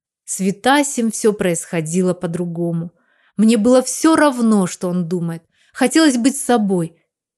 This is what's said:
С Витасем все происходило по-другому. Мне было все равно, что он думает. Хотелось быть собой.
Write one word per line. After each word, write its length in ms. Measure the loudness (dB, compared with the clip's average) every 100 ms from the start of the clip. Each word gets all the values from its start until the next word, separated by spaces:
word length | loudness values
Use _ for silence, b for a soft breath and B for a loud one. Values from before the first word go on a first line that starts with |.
| _ _
С 160 | -14 -6
Витасем 720 | -4 -2 0 2 0 -2 -4
все 220 | 0 -2
происходило 800 | 0 -2 -2 -4 -6 -4 -2 0
по-другому. 800 | -2 -4 -6 -6 -4 -4 -4 -8 _ _ _ _ 0
Мне 200 | 2 4
было 240 | 4 4
все 340 | 2 0 2 4
равно, 520 | 2 2 2 2 0
что 200 | -4 -6
он 200 | -4 -4
думает. 360 | -4 -4 -8 _ _ _
Хотелось 440 | -2 0 4 2 2
быть 200 | 0 -2
собой. 580 | 0 0 2 -2 -4 _ _ _ _